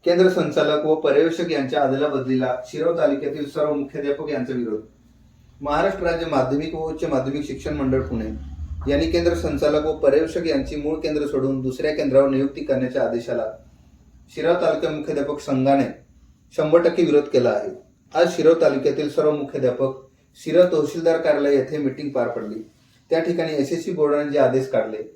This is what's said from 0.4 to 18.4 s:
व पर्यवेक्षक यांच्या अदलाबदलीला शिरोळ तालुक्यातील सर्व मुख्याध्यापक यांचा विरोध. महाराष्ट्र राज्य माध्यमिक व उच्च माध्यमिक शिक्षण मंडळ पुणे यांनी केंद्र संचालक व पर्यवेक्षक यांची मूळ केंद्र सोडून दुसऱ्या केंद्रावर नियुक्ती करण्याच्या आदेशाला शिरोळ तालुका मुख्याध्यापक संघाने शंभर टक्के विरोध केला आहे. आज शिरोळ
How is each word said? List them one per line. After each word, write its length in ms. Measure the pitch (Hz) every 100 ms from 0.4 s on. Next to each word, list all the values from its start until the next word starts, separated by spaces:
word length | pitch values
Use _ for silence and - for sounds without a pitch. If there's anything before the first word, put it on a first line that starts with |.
| 147 156 147 151 151
व 80 |
पर्यवेक्षक 560 | 156 147 139 165 165 165
यांच्या 320 | 147 131 147
अदलाबदलीला 720 | 135 135 147 135 127 131 127 - -
शिरोळ 300 | 151 170 165
तालुक्यातील 500 | 147 139 143 147 139
सर्व 220 | 156 151
मुख्याध्यापक 560 | 143 139 151 139 143 156
यांचा 240 | 135 123
विरोध. 260 | 123 113 107 - _ _ _ _ _ _ -
महाराष्ट्र 440 | 143 180 190 190
राज्य 220 | 175 165 165
माध्यमिक 480 | 139 127 143 160
व 100 | 160
उच्च 200 | 160 160
माध्यमिक 420 | 160 135 131 143 143
शिक्षण 280 | 139 - 147
मंडळ 260 | 131 131
पुणे 260 | 120 117 110 107 - - - - 135
यांनी 200 | 143 165
केंद्र 240 | 170 170
संचालक 520 | 165 160 139 147 151 156
व 60 | 156
पर्यवेक्षक 480 | 143 143 160 175 165
यांची 300 | 139 135 151
मूळ 220 | 147 156
केंद्र 260 | 156 147 143
सोडून 340 | 139 135 135
दुसऱ्या 320 | 127 127 151
केंद्रावर 340 | 151 143 131 139
नियुक्ती 360 | 135 139 -
करण्याच्या 380 | - 131 127 135
आदेशाला 440 | 117 117 131 120 110 - - _ _ _ _ - -
शिरोळ 200 | - 160 175
तालुका 280 | 165 151 156
मुख्याध्यापक 500 | 151 147 143 139 147
संघाने 440 | - 131 131 139 117 - _ - _ _ _
शंभर 280 | - 156 170
टक्के 220 | 165 170
विरोध 240 | 160 143 143
केला 180 | 131 117
आहे. 200 | 107 - - _ _ _
आज 220 | - 175
शिरोळ 180 | -